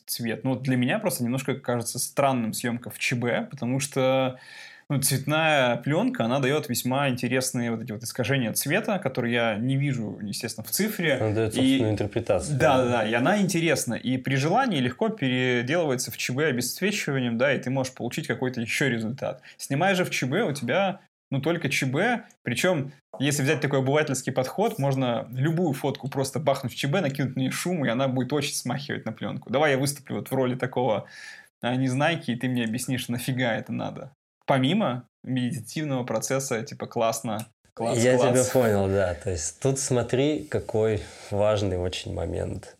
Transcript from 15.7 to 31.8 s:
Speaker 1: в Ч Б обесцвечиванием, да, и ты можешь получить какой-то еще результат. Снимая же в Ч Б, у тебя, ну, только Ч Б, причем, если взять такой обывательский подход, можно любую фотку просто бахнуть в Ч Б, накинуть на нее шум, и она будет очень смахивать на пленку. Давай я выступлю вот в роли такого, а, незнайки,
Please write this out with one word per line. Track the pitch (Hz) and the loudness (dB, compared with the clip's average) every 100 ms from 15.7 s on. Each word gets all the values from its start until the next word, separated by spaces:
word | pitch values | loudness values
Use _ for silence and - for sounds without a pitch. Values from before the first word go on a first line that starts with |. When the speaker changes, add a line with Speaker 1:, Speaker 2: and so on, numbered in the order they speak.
| 170 156 123 - | 0 2 0 -4
Speaker 1:
в | - | -6
Ч | - | -4
Б | 131 156 | 0 0
обесцвечиванием, | 123 123 - 190 208 - 139 123 117 | 0 -2 -2 -2 -2 -2 -2 0 2
да, | 139 | 2
и | 120 | 2
ты | 127 | 0
можешь | 135 127 | -2 -2
получить | - 117 - 156 | -4 -6 -6 -4
какой-то | 123 127 123 | -2 -2 -2
еще | 117 - 143 | -4 0 0
результат. | 117 110 131 107 - - - | 0 -2 -4 -6 -8 -14 -14
Снимая | - 139 185 185 | -4 2 2 2
же | |
в | 170 | 0
Ч | - 135 | 0 0
Б, | 151 | 0
у | 208 | 0
тебя, | 139 120 156 196 190 _ _ - | -2 0 2 2 -2 _ _ -6
ну, | 135 | -2
только | 151 170 143 | 0 0 0
Ч | - 143 | 0 0
Б, | 135 220 233 - _ | 2 0 0 -4 _
причем, | - 120 180 175 135 - _ - | -6 0 2 2 -2 -10 _ -2
если | 139 143 | 0 2
взять | 135 147 | 2 2
такой | 139 139 | 2 2
обывательский | 131 147 156 - - | 4 4 2 0 -2
подход, | 131 131 - 220 214 | -2 -2 0 0 0
можно | 139 135 127 117 110 | 0 2 2 0 -2
любую | 123 147 165 180 | 0 0 2 0
фотку | 123 143 - - | 0 -2 -2 -4
просто | 131 131 123 | -2 -2 0
бахнуть | 143 135 135 | 0 0 -2
в | - | -4
Ч | 143 | -2
Б, | 180 | 0
накинуть | 147 135 139 | 0 -2 -4
на | 139 | -2
нее | 131 | -2
шум, | - 175 180 131 | -2 -2 0 0
и | |
она | 117 135 | 2 0
будет | 127 123 | 0 0
очень | 151 143 | 0 -2
смахивать | - 127 113 - 113 113 | -4 -4 -6 -4 -6 -6
на | |
пленку. | 107 101 98 - | -8 -6 -8 -2
Давай | 120 151 | 2 4
я | 135 | 4
выступлю | 139 143 - 120 | 0 -4 -6 -6
вот | - | -2
в | |
роли | 127 127 | 0 0
такого, | 123 131 131 123 101 - - - - - _ | 0 -2 0 0 0 -4 -16 -18 -20 -20 _
а, | 120 | -2
незнайки, | 123 | 0